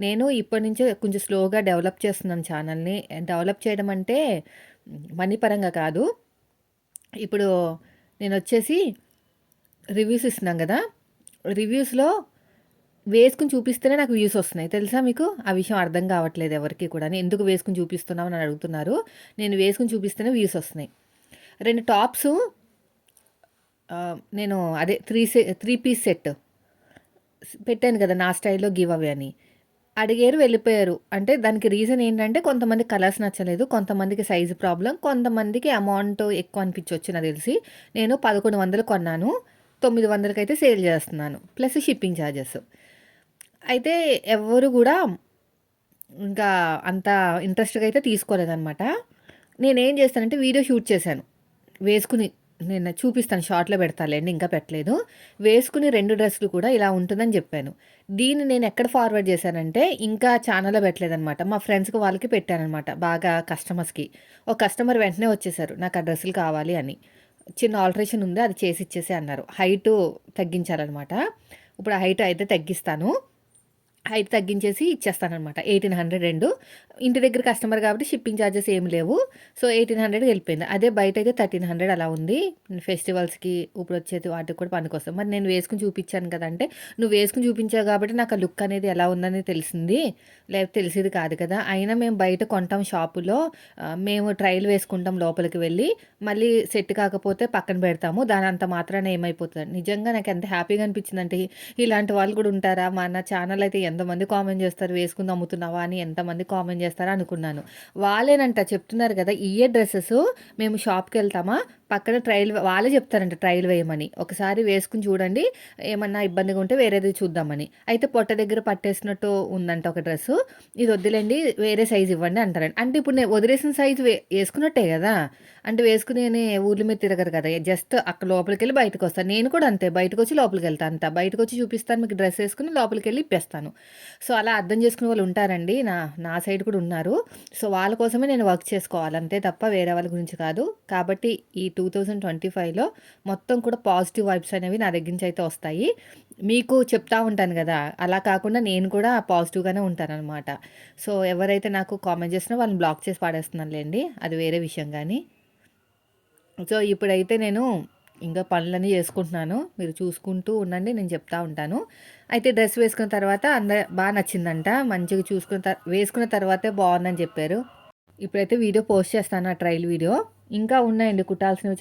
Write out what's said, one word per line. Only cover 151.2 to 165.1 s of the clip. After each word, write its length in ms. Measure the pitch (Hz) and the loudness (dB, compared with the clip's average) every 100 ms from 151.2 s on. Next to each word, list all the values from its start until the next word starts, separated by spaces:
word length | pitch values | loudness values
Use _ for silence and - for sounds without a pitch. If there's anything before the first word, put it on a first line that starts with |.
ఎవరైతే 440 | 185 180 196 196 208 | 0 0 2 0 0
నాకు 280 | 196 185 196 | -2 -4 -4
కామెంట్ 380 | 185 170 170 | -4 -2 -2
చేసినా 220 | 185 - 233 | -4 -2 -2
వాళ్ళని 220 | 226 185 | 0 2
బ్లాక్ 300 | 170 151 - | 0 0 -6
చేసి 100 | 180 | -4
పాడేస్తున్నానులేండి, 880 | 175 160 160 170 156 151 151 202 330 247 | -4 -4 -6 -10 -8 -8 -4 -4 -4 -6
అది 140 | 165 160 | -6 -2
వేరే 220 | 165 170 | -2 -2
విషయం 320 | 160 - 147 | -4 -8 -8
కానీ. 360 | 151 151 247 - _ _ _ _ _ _ _ _ _ _ _ _ - | -6 -4 -6 -6 _ _ _ _ _ _ _ _ _ _ _ _ -12
So, 200 | 175 214 | -2 0
ఇప్పుడైతే 560 | 208 190 202 190 185 226 | 2 2 2 2 2 0
నేను 500 | 214 202 254 185 - _ _ - | 0 0 0 -2 -6 _ _ -14
ఇంకా 200 | 170 170 | -8 -6
పనులన్నీ 480 | 180 175 170 180 190 | -2 -2 0 -2 2
చేసుకుంటున్నాను, 800 | 185 165 - 170 170 160 214 349 - | 2 0 -4 -4 -4 -4 -4 -6 -8
మీరు 120 | 170 | -8
చూసుకుంటూ 680 | 160 180 170 196 185 185 220 | -4 -6 -6 -6 -6 -2 -2
ఉండండి, 340 | 185 180 202 | -2 -4 -4
నేను 160 | 233 185 | -4 -4
చెప్తా 340 | 165 - 170 | -6 -6 -6
ఉంటాను. 440 | 170 156 151 226 453 - - - - | -6 -6 -4 -6 -6 -16 -20 -18 -4
అయితే 200 | 240 254 | 0 2
డ్రెస్ 280 | 226 220 - | 4 2 4
వేసుకున్న 300 | 226 220 214 | 2 2 -2
తర్వాత 380 | 208 196 196 285 | 0 2 2 2
అంద-, 380 | 269 202 208 - | 0 2 0 0
బాగా 200 | 180 190 | -2 0
నచ్చిందంట, 580 | 208 190 185 170 160 175 | 0 -2 -2 -2 -2 0
మంచిగా 540 | 254 262 185 175 | 0 0 -2 0